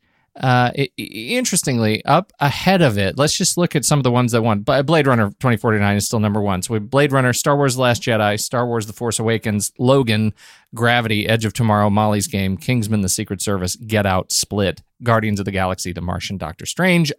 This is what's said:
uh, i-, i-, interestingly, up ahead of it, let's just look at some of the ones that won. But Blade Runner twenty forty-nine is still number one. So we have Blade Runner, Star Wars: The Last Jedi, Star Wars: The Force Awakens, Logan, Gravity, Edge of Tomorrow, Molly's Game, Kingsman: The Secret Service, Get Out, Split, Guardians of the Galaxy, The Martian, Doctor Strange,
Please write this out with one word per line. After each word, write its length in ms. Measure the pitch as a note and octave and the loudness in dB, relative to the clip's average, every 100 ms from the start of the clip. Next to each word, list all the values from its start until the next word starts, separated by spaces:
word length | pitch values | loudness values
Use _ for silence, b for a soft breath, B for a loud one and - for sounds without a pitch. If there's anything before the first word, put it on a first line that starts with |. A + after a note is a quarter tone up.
| _ _ _ - | _ _ _ -4
uh, 360 | C3 B2 B2 - | 2 2 2 0
i-, 140 | C#3 - | -4 -6
i-, 20 | - A2 A#2+ B3 | -12 -10 -4 -4
interestingly, 640 | B3+ F3+ - A#2+ A2 G#2+ - | -2 -2 0 0 0 0 2
up 280 | D3+ - _ | 2 0 _
ahead 420 | C#3+ - F3+ F#3+ | -2 0 2 4
of 160 | D3 G2+ | 4 2
it, 200 | F#2+ - | -2 0
let's 200 | D3+ - | 0 0
just 180 | F3 - | -2 0
look 180 | F3 D3 | 0 0
at 100 | - | 2
some 140 | D3 | 2
of 40 | |
the 80 | B2+ | 2
ones 200 | A#2+ B2 | 2 2
that 100 | A#2 | 2
won. 200 | A#2 G2+ | 2 0
But 240 | G#2+ C3+ C#3 | 0 0 2
Blade 200 | E3 C#3 | 2 4
Runner 240 | A#2+ G2+ - | 2 0 0
twenty 180 | B2+ A2+ | 0 0
forty-nine 380 | A#2+ G#2+ G2+ G2+ | 0 2 2 0
is 100 | - | 0
still 140 | A#2 | 0
number 220 | G#2 G#2 | 0 0
one. 200 | G2+ F#2 | -2 -2
So 100 | - | -2
we 60 | A2 | -4
have 100 | G#2 | 0
Blade 220 | C3+ D3 | 2 2
Runner, 220 | C3+ B2+ | 2 2
Star 220 | A#2+ D3+ C#3+ | 0 0 2
Wars: 200 | C#3 B2+ | 0 2
The 60 | |
Last 200 | B2 A#2 | 0 0
Jedi, 380 | - A2 G#2 G#2 | 0 0 0 -2
Star 260 | - B2 A#2+ | -4 -4 -2
Wars: 220 | A#2 G#2 | -4 -6
The 60 | |
Force 260 | - A#2+ G#2 | -6 -6 -2
Awakens, 520 | A2+ A2+ A2+ G#2 - - | -2 -2 -2 -2 -4 -2
Logan, 560 | B2 C#3 A#2 G#2+ A2 - B B B | 2 4 2 0 0 -4 B B B
Gravity, 540 | A2 A#2 A#2+ A2 G#2+ G#2 | -2 2 2 2 0 0
Edge 180 | A2+ A2 | 0 0
of 80 | |
Tomorrow, 360 | - A2+ G#2 G#2 | 0 2 2 2
Molly's 360 | G#2 G#2+ G#2 G2 | 2 2 0 -2
Game, 300 | G2 F#2+ F#2+ | -2 -2 -4
Kingsman: 440 | - B2 G#2 G#2+ | -2 -2 0 -2
The 80 | F#2+ | 0
Secret 320 | - F2+ F#2+ | -2 -4 -6
Service, 320 | - G2 F2+ - | -4 -2 -4 -6
Get 320 | G#2+ G#2+ G2 | -2 0 2
Out, 240 | F#2 - | 0 -2
Split, 500 | - - G3+ G3 - _ _ | -4 -2 0 0 -2 _ _
Guardians 360 | A#2+ A2+ G#2+ G2+ | 0 0 2 -2
of 60 | G2 | -2
the 60 | |
Galaxy, 400 | F#2+ F#2 F#2 F#2 | -2 -2 -4 -6
The 80 | E2+ | -8
Martian, 360 | F2 F2+ - F#2+ | -6 -6 -6 -8
Doctor 280 | D#2+ - - | -8 -10 -10
Strange, 460 | - F3+ F3 D3+ | -2 2 2 0